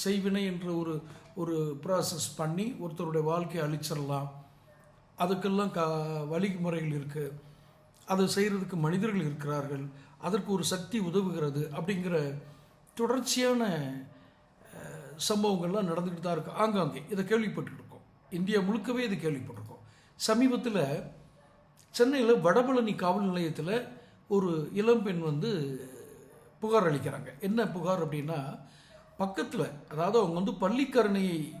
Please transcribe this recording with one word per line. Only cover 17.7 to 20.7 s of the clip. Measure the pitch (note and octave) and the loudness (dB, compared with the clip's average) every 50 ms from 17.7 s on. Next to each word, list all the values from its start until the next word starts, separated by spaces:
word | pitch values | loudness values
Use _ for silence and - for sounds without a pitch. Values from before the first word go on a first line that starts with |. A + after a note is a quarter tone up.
| - | -10
இருக்கோம். | - - - - - - - - _ _ - | -14 -16 -18 -20 -20 -20 -20 -20 _ _ -8
இந்தியா | - E3+ F#3 F#3+ A3 G3+ | -4 -4 0 2 2 2
முழுக்கவே | F#3 F#3+ A3 A#3 - B3 A#3+ B3 | 4 2 0 0 0 0 0 0
இது | B3 A3 G3+ D3+ D#3 D#3 | 0 0 -2 -2 -2 -2
கேள்விப்பட்டிருக்கோம். | C#3+ B2+ G#2+ - - - - - - - - - - - - - - - - | -2 -2 -6 -10 -12 -14 -14 -16 -16 -18 -20 -20 -20 -20 -20 -20 -10 -4 0
சமீபத்துல | - A3 A#3 C4 B3+ B3 A3+ - A#3+ | 2 4 6 6 4 4 2 0 0